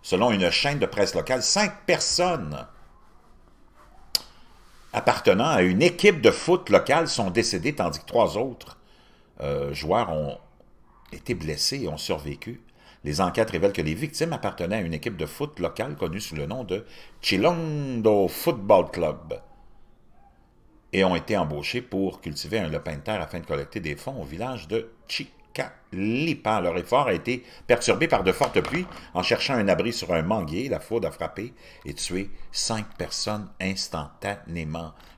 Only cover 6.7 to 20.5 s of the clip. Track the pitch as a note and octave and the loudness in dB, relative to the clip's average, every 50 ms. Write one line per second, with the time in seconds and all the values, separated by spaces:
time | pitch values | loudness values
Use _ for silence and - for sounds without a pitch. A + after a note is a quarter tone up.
6.7 | G3+ F#3 - - C#3 E3 E3 - - - G#2+ F#2+ F2 A#2 A2+ - - F2+ E2 C#3+ | 4 6 6 6 4 4 4 0 0 -2 -2 0 2 0 0 0 -2 -2 -2 -4
7.7 | D3 - F#2+ E2+ - - - - - A#2 G#2+ E2+ D2+ G#2 B2+ C3+ A#2 - - - | -2 0 -2 -2 -2 -6 -12 -2 2 2 2 4 2 -2 -4 -4 -6 -12 -18 -20
8.7 | - - - _ - _ _ - _ _ _ _ _ - - C#2+ C#2+ C#2 C#2+ C#2+ | -20 -20 -20 _ -20 _ _ -20 _ _ _ _ _ -8 -4 -4 -2 -2 -4 -4
9.7 | D2 D2 D#2 D#2 F#2 A#2 A2+ F2 D#2+ D2+ D2+ C#2+ - - - - _ _ _ _ | -6 -6 0 2 2 2 2 0 0 -2 -2 -4 -6 -10 -16 -20 _ _ _ _
10.7 | - _ - _ _ _ _ - - - - - A#2+ E2+ D#2+ D#2 D2 D2 - - | -20 _ -20 _ _ _ _ -18 -18 -14 -6 -6 -6 -4 -4 -6 -4 -2 -2 -2
11.7 | C#3 C#3+ B2 - D2+ - - - F#2 D2+ C#2+ D2 C#2+ - - A2 B2 - - - | -2 -4 -6 -6 -6 -6 -4 -4 -4 -4 -4 -8 -10 -8 -10 -14 -14 -14 -18 -20
12.7 | _ _ - - - _ - D2 D2 D2+ F#2 F2+ - A2+ A2+ A2 F#2 E2 E2 E2 | _ _ -20 -20 -20 _ -6 -4 0 2 0 2 2 2 0 2 2 2 2 2
13.7 | - - D#2 D#2 D#2+ F#2 D3+ D3+ - - D3+ E3+ D3+ - - G2+ F2+ - F2 F2 | 2 2 0 0 -2 -2 -4 -6 -2 -2 -2 -2 -2 -4 -4 -6 -4 -4 -4 -2
14.7 | G#2 A2+ F#2 E2+ D#2+ D#2+ - - G2+ D#2+ D#2+ D2 - - C#3+ D3+ - - F2 D#2 | -2 -2 -2 -4 -4 -4 -6 -6 -4 -4 -6 -6 -4 -6 -6 -6 -4 -4 -4 -4
15.7 | - - A2 C#3 D3 - F#2+ E2 E2 G2+ - - D#2+ D2+ C#2+ D2 G#2+ C3 A#2+ E2+ | -2 -4 -6 -6 -4 -4 -4 -4 -4 -8 -8 -8 -8 -6 -6 -6 -6 -8 -4 -4
16.7 | F2+ G#2 A2+ - - - - - - - - - G#2 F#2 A2+ E3+ F3 E3 E3 D#3 | -6 -6 -6 -12 -18 -20 -20 -20 -20 -8 -2 0 2 4 4 4 2 2 -2 -4
17.7 | D3+ D3 C#3+ C3+ B2+ A#2 G#2+ A2 G#2+ G2+ F#2+ F2 - - - E3+ D3+ A2 G2 G#2 | -4 -4 -4 -4 -4 2 4 4 6 6 4 2 0 0 0 0 0 0 4 6
18.7 | G#2 F#2 E2+ - - F2 E2 D2+ D2 - - D2+ - - - - - - - - | 6 6 6 2 -2 -2 -2 -2 -2 -6 -10 -10 -10 -12 -12 -20 -20 -20 -20 -20
19.7 | - - - - - _ _ - - - - - _ _ _ _ | -20 -20 -20 -20 -20 _ _ -20 -20 -20 -20 -20 _ _ _ _